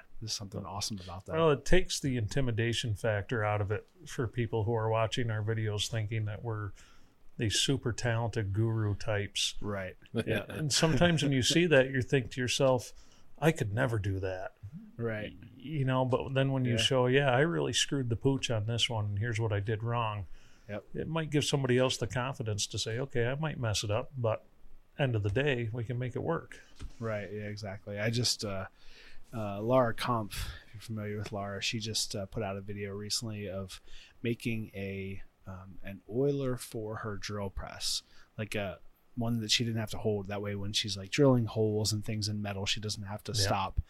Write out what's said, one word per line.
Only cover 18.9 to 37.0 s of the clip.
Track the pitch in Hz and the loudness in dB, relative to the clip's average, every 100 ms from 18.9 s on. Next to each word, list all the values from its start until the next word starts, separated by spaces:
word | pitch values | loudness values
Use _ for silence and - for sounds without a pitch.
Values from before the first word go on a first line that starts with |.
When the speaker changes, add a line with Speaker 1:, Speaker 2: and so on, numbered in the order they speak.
| 113 | 0
Speaker 2:
and | 104 101 | 0 0
here's | 120 110 | 0 0
what | 113 | 0
I | 101 | 0
did | 101 104 | 0 -2
wrong," | 117 120 110 104 95 - - - - | 0 0 0 -4 -8 -12 -14 -20 -10
Speaker 1:
Yep. | 101 - | -10 -6
Speaker 2:
it | - 147 | -6 -2
might | 160 151 | -2 2
give | 147 | 2
somebody | - 143 131 123 | 4 2 4 6
else | 127 - | 4 2
the | 117 | 0
confidence | 131 127 135 107 101 - | 0 -2 -4 -4 -2 -2
to | 110 | -2
say, | 113 113 | -4 -4
"Okay, | 139 123 117 | -2 0 2
I | |
might | 143 160 - | 0 -2 0
mess | 117 98 | 0 0
it | 107 | 2
up, | 107 - 131 | 0 0 -2
but | 113 - - - - - - - | 0 0 -6 -18 -14 -16 -14 0
end | 135 | 2
of | 110 | 4
the | 101 | 2
day, | 98 147 123 117 | 2 2 0 -2
we | 123 | -4
can | 110 120 | -4 -4
make | 123 - | -4 -4
it | |
work." | - 165 - - - - - - | -2 -2 -4 -16 -18 -14 -12 -6
Speaker 1:
Right. | 113 104 92 | -4 -4 -4
Yeah, | 104 104 | -8 -8
exactly. | 104 104 98 - 101 | -8 -8 -10 -8 -2
I | 110 | 0
just, | 117 117 - | 2 0 0
uh, | 107 98 101 - - - - - - | -2 -4 -6 -12 -16 -16 -14 -12 -10
uh, | 117 104 101 | -6 -6 -2
Laura | 110 131 117 | 4 4 4
Kampf, | - - 117 101 - - - - | 0 0 0 -2 -6 -6 -8 -16
if | |
you're | 104 | -16
familiar | - 110 104 104 | -8 -6 -4 -6
with | 104 | -4
Laura, | 101 101 98 | -6 -4 -4
she | - 113 | -4 -4
just, | 110 107 - 110 | -4 -4 -2 -4
uh, | 95 | -6
put | - | -4
out | 101 98 | -4 -4
a | |
video | 98 101 101 | -6 -6 -6
recently | 101 104 - 117 107 101 | -6 -4 -4 -4 -6 -6
of | 95 95 - - - - - | -6 -8 -12 -12 -14 -14 -6
making | 120 117 120 113 107 | -2 -2 -2 -4 -4
a, | 98 98 98 95 95 - _ - | -8 -6 -6 -6 -8 -10 _ -14
um, | 92 95 - | -14 -12 -10
an | 101 98 - | -10 -10 -4
oiler | 117 143 143 131 123 | 0 2 2 -2 -4
for | - 120 107 | -6 -8 -6
her | 110 | -6